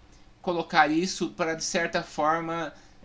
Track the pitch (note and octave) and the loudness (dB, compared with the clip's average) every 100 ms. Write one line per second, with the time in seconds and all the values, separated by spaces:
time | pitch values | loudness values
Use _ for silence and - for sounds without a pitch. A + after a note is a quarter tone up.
0 | - - - - - E3+ E3+ E3 D3+ D#3+ | -20 -20 -20 -8 -4 -2 2 4 4 4
1 | F#3 - E3 - D#3+ D#3+ - F3 E3+ F3 | 0 -2 -4 -2 -2 -2 -2 0 0 -2
2 | - - D3+ E3 E3 E3 D3+ - - - | -4 0 2 2 -2 -4 -6 -10 -20 -16